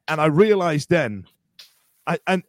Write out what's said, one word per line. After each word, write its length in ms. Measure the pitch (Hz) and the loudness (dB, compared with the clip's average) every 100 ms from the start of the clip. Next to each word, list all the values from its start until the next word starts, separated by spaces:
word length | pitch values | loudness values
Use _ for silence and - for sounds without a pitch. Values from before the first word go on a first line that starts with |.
| - | -6
and 120 | 156 | -2
I 40 | 156 | 2
realised 600 | 151 214 202 175 151 - | 4 4 2 0 -2 0
then, 380 | 170 123 101 90 _ _ _ - _ _ _ - | -2 -2 -8 -16 _ _ _ -20 _ _ _ -8
I, 120 | 170 - | -6 -2
and 180 | 185 | -4